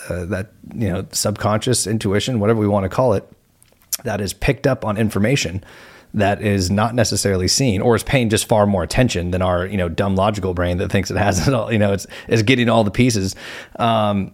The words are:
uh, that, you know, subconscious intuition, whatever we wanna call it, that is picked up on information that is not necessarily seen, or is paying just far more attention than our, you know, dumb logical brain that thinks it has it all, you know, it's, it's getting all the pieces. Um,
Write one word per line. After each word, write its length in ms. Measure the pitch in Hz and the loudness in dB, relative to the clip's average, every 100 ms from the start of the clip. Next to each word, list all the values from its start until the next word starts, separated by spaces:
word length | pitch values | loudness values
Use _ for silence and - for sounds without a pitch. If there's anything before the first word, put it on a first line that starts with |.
| - | -10
uh, 180 | 87 90 | -8 -6
that, 260 | 95 95 _ - - | -6 -8 _ -14 -6
you 120 | 107 | -4
know, 160 | 90 95 | -4 -6
subconscious 760 | - 110 101 107 107 - 120 90 | -4 -4 -2 0 0 0 -2 -2
intuition, 520 | 110 104 98 - 123 | -2 0 0 0 0
whatever 200 | 101 113 | 0 2
we 80 | 104 | 2
wanna 200 | 101 95 | 0 0
call 280 | - 131 98 | 0 0 0
it, 120 | - _ _ _ _ _ _ - | -4 _ _ _ _ _ _ -10
that 180 | - 104 | -6 -4
is 100 | 101 | -6
picked 360 | - - 123 135 | -4 -2 0 0
up 180 | 131 107 | -2 -2
on 120 | 104 | -2
information 640 | 110 104 104 139 87 95 - - - - - | 0 0 0 0 -2 -8 -12 -20 -20 -20 -8
that 280 | 107 98 101 | -2 0 0
is 280 | 107 101 90 | 0 0 2
not 240 | 101 113 | 2 0
necessarily 540 | 120 110 107 101 95 90 | 0 0 0 0 2 2
seen, 320 | - 139 95 | 2 2 2
or 140 | 120 110 | 4 2
is 80 | |
paying 240 | - 139 117 | 2 0 2
just 180 | 104 - | 2 2
far 200 | 110 104 | 4 4
more 180 | 98 | 2
attention 480 | 82 - 123 90 87 | 0 0 0 0 -2
than 100 | 90 | 0
our, 240 | 92 87 92 | 0 0 0
you 120 | 101 | -2
know, 100 | 87 | -2
dumb 300 | 80 101 95 | -2 0 2
logical 360 | 98 107 92 | 0 0 -2
brain 240 | 90 87 87 | -2 0 0
that 140 | 95 | 0
thinks 180 | 101 90 | -2 -2
it 60 | - | 0
has 320 | 104 95 82 | 0 2 0
it 60 | |
all, 180 | 131 107 | 0 0
you 80 | 113 | 0
know, 140 | 101 | 2
it's, 120 | 98 - - - | 0 -4 -14 -2
it's 140 | 117 | 0
getting 260 | 107 127 117 | 4 2 4
all 160 | 113 | 4
the 80 | 104 | 2
pieces. 420 | 98 127 107 95 - - - - - | 2 2 2 -2 -6 -14 -16 -14 -4
Um, 560 | 117 113 104 101 92 | 0 0 0 -2 -4